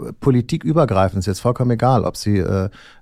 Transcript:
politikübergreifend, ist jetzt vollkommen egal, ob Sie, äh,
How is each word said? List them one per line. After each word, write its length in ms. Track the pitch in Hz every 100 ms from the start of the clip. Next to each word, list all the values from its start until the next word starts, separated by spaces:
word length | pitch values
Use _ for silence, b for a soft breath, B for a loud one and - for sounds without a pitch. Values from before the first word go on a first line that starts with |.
| - -
politikübergreifend, 1000 | 139 123 117 165 - 160 135 95 95 98
ist 60 | 92
jetzt 140 | 92
vollkommen 320 | 127 123 123
egal, 320 | 117 123 123
ob 120 | - -
Sie, 220 | 107 101
äh, 320 | - 98 95 B B B